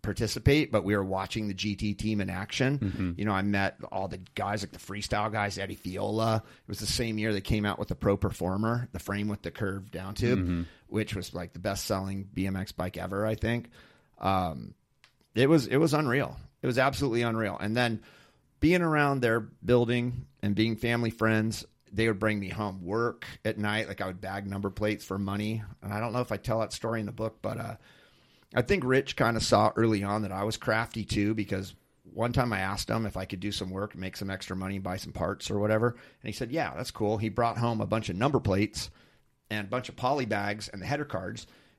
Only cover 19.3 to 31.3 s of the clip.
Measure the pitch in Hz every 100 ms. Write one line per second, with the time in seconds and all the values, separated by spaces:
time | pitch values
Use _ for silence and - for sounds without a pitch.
19.3 | 113 107 - - 123 117 120 123 123 -
20.3 | _ 101 101 110 110 120 117 117 - 110
21.3 | 110 110 110 - _ _ 101 113 98 107
22.3 | 104 98 87 107 95 87 107 117 113 -
23.3 | - 104 107 107 107 110 - 95 90 95
24.3 | 98 101 98 101 92 104 107 - 95 98
25.3 | 101 107 113 104 - 101 104 117 117 123
26.3 | 101 - 113 107 - 113 113 104 110 110
27.3 | - 104 107 123 - - - - _ _
28.3 | _ _ 123 117 196 127 131 135 - 117
29.3 | 117 - 104 107 - 113 107 101 104 101
30.3 | 92 104 - - 110 113 117 101 - 101